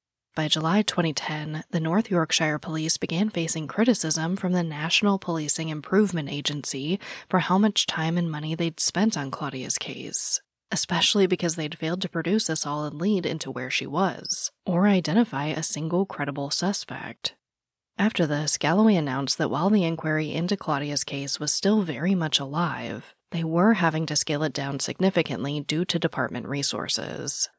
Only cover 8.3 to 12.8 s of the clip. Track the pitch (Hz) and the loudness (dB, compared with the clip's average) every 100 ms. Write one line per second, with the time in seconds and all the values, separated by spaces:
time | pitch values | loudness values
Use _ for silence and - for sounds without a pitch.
8.3 | 151 156 165 165 160 - 170 220 165 135 | -4 -4 -2 -2 0 -2 2 2 0 -4
9.3 | - 143 131 123 - - 127 117 - - | -6 -8 -6 -4 -4 -4 -10 -6 -2 -2
10.3 | - _ _ - 185 - 170 - 208 185 | -2 _ _ -6 -4 0 0 2 4 4
11.3 | 180 175 165 151 165 160 180 185 165 165 | 2 -2 -2 -6 -4 -4 -4 -4 -4 0
12.3 | 214 - 156 147 147 | 0 2 -2 -2 -4